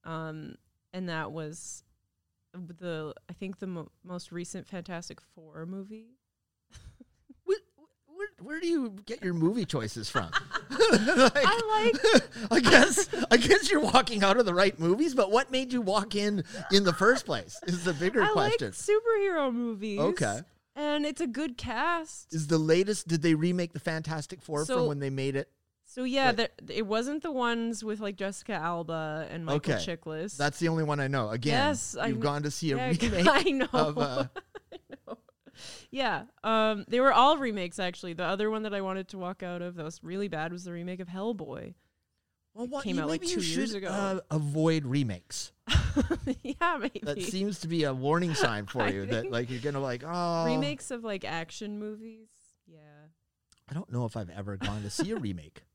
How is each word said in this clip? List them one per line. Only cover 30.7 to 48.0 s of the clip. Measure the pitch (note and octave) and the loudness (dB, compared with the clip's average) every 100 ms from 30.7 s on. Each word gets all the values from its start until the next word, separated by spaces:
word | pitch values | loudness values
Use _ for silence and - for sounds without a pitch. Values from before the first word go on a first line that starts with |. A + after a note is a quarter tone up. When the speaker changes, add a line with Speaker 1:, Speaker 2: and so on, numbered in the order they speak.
| D#3+ | 0
Speaker 2:
one | D3+ D3 | 0 0
I | C3+ | 0
know. | C#3 G#2+ | 0 0
Again, | A2+ C3+ | -2 0
Speaker 1:
Yes, | A#3+ C#4+ C4 - - | 2 2 0 -4 -4
I | C3 | -2
Speaker 2:
you've | C3 | 0
Speaker 1:
kn-, | |
Speaker 2:
gone | D3 C#3+ | 0 0
to | D3 | -4
see | - D#3+ | -2 -2
a | - | 0
Speaker 1:
yeah, | - | 0
<laughs> | E3+ | 0
Speaker 2:
remake | A#3 G3 F3+ | 2 4 6
Speaker 1:
I | C#4+ F#4 | 6 4
know. | C#4 D#4 | 0 0
Speaker 2:
of, | B3+ - D3 | 2 2 0
uh | C#4+ B3+ C#4 - - | -2 -2 -4 -8 -16
Speaker 1:
<laughs> | G4+ _ | -20 _
I | F4+ _ D#4+ - | -20 _ -20 -16
know. | G#3 _ _ - - - - - | -16 _ _ -20 -20 -18 -18 -12
Yeah, | C4 B3+ E3 A#3 _ | -2 -2 -2 -6 _
um, | A3 A3 A3 G#3 - | 0 2 4 0 0
they | A#3+ | 4
were | C4+ | 6
all | A#3 C4 D4+ | 8 8 8
remakes, | C4 G#3 F3+ F3 | 2 -2 -4 -4
actually. | F#3 F3+ F3+ | -4 -4 -10
The | E3 | -4
other | F3 G3 G#3+ | -2 0 0
one | A3 | -2
that | A3 | -4
I | G3+ | -4
wanted | F#3+ F#3+ F#3 | -4 -4 -8
to | G3 | -8
walk | F3+ F#3+ | -8 -8
out | F3+ F3 | -8 -6
of | F3 F3+ | -8 -8
that | |
was | D#3 E3+ | -10 -10
really | D#3 F#3 G3+ | -10 -6 -6
bad | E3 D#3+ | -4 -6
was | F3 | -6
the | F3+ | -10
remake | E3+ F3 F3+ | -8 -8 -8
of | F3+ | -10
Hellboy. | F3+ G#3+ G#3+ D#3+ - - F3+ _ _ _ _ _ _ _ | -6 -4 -6 -8 -10 -12 -16 _ _ _ _ _ _ _
Speaker 2:
Well, | G#3 B3 | -10 -8
Speaker 1:
It | |
Speaker 2:
what, | C#4 | -6
Speaker 1:
came | C#4 - | -4 -2
Speaker 2:
you, | |
Speaker 1:
out, | C#4+ | -2
like, | E4 | -2
Speaker 2:
maybe | F4 | -2
Speaker 1:
two | F4+ | -2
Speaker 2:
you | D4+ - | -2 -2
Speaker 1:
years | - | -2
Speaker 2:
should, | G#3 | -4
Speaker 1:
ago. | F#3 | -4
Speaker 2:
uh, | G3 G3 F#3+ - | -2 -2 -4 -2
avoid | D#3 D3 D3 D#3+ D#3+ C#3 | -2 -2 2 2 2 2
remakes. | C#3 B2+ F2+ _ - - _ - | 0 0 -4 _ -12 -12 _ 2
Speaker 1:
<laughs> | - - - - E4 - C4 | 2 4 2 0 0 -2 -6
Yeah, | - C#4+ E4+ F4 | -6 -2 0 0
maybe. | C#4 - | -4 -6
Speaker 2:
That | G3+ D3 | -6 -4
seems | F3+ F#3 G3+ F#3 | -4 -2 -2 -4
to | D#3+ | -2
be | E3+ | 0
a | D3 | 2
warning | C3 | 2